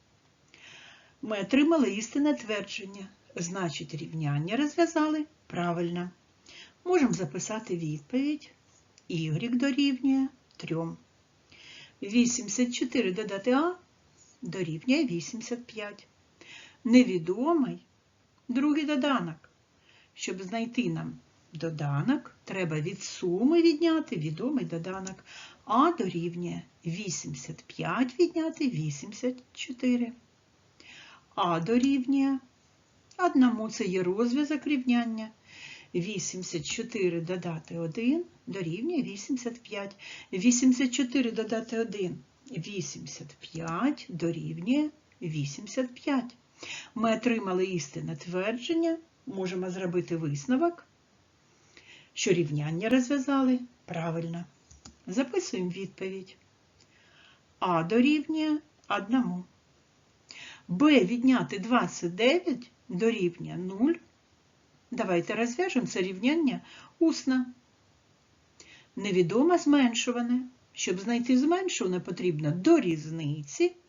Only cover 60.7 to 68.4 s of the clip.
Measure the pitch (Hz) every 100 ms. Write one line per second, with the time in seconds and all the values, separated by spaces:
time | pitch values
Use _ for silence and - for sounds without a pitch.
60.7 | 180 302 285 185 240 254 247 170 202 226
61.7 | 247 180 - 175 180 240 339 359 240 -
62.7 | _ - 180 226 214 175 170 156 160 185
63.7 | 196 269 339 - _ _ _ _ _ _
64.7 | _ - 240 196 175 170 214 240 240 370
65.7 | 269 - 208 185 185 240 330 285 180 -
66.7 | - - - 330 - - 254 247 - _
67.7 | _ _ _ _ _ _ _